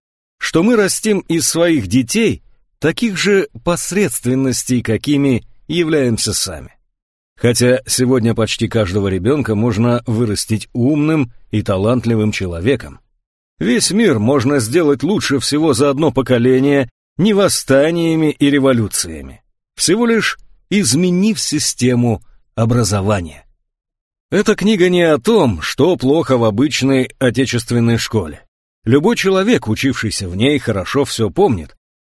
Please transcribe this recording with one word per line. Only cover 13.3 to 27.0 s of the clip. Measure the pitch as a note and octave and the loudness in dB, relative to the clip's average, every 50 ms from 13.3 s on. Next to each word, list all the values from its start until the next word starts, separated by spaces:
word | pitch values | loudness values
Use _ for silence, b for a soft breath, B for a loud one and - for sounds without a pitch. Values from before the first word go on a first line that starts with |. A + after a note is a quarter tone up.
| _ _ _ _ _ _ | _ _ _ _ _ _
Весь | - G3 B3 A3+ - - | -2 0 0 0 0 0
мир | F3 G#3 A#3 G3 C#3+ A2 | 0 2 2 2 2 2
можно | G#2 A#2 C#3+ C#3+ A#2 C3+ D3 C#3+ | 0 0 0 2 0 0 0 0
сделать | A#2+ G#2+ B2 F3+ E3+ D3 C#3+ C3 - | -2 0 0 0 2 2 0 0 0
лучше | E3 G#3+ F3 - - C#3 C3+ | -2 -2 -2 -2 -2 -2 -2
всего | - - C#3+ D3 D#3 D#3+ C3+ | -2 -2 -2 0 0 0 2
за | A#2 C#3+ C#3+ | 2 2 0
одно | C#3 C3 E3 D3+ B2 | 2 2 0 0 0
поколение | C#3 C3 - B2+ A#2+ A#2 B2+ C3 C3 C3 C#3+ C#3+ C#3 C3 - _ _ _ _ _ | 0 0 2 2 2 4 4 4 4 2 2 2 0 0 -2 _ _ _ _ _
не | - E3+ A3 G#3 | 0 0 2 4
восстаниями | F#3+ G3+ F3 - - - - C4 - C#3+ D#3+ E3+ E3+ E3 E3 D#3+ D#3+ D#3 D3+ | 4 2 2 0 -2 0 2 4 4 4 2 2 0 0 0 0 2 2 0
и | C#3+ - D3 C#3+ | 0 2 2 2
революциями, | C#3 C#3+ C3+ C3+ C3 A#2 A2 F#2+ - - - E2+ D#2+ D2+ C#2 C2+ C2+ - _ _ _ _ _ _ _ | 2 4 4 2 2 2 0 -2 -4 -6 -6 -6 -10 -14 -14 -16 -20 -20 _ _ _ _ _ _ _
всего | - - - F3 A3 A#3+ | -6 -2 0 0 2 2
лишь | A#3 A3+ A3 F3 - - - - - - _ _ _ | 2 2 0 0 -2 -6 -8 -14 -20 -20 _ _ _
изменив | F3+ G#3 F#3+ A#2+ G#2+ D#3 F3+ F#3 F3 F3+ F#3+ A3 G#3+ C#3 | -2 0 0 2 2 2 2 2 2 2 2 0 0 -2
систему | - - D3+ D3+ - - - - B2 B2 B2 A#2+ A#2+ A#2+ A2 - - - - - _ _ _ | -4 -4 -4 -4 -4 -4 -4 -2 0 0 2 2 2 0 -2 -4 -6 -14 -20 -20 _ _ _
образования. | - A#2 A#2 A#2 B2 A#2 F#2 G#2 G2+ F#2+ G#2 G#2+ G2 E2+ D#2+ D2 - _ _ _ _ _ _ _ _ _ _ _ _ _ _ _ _ _ _ | -2 0 0 2 0 0 0 0 -2 0 0 0 -2 -2 -8 -12 -18 _ _ _ _ _ _ _ _ _ _ _ _ _ _ _ _ _ _
Эта | - F3+ G#3 - G#3 | -2 0 0 0 0
книга | - F3 G#3 A3 F#3 F3 F#3 | 0 2 0 2 4 4 4
не | F3+ F3 F3 | 4 4 4
о | E3 D3+ C#3 | 4 2 2
том, | - - A#3 G#3+ E3+ B2+ G2+ D#2 | 2 2 2 4 4 2 0 -2
что | D2+ - - - C3+ F3 F3+ - | -6 -8 -2 0 2 2 2 0
плохо | - B2+ C#3+ E3 D3 - C3 A#2+ | 0 2 2 2 2 0 0 2
в | A#2 | 2
обычной | A2 G2+ G2+ C3+ D#3 B2+ - - C3+ C3+ C3 | 2 2 2 0 0 0 -2 0 2 2 2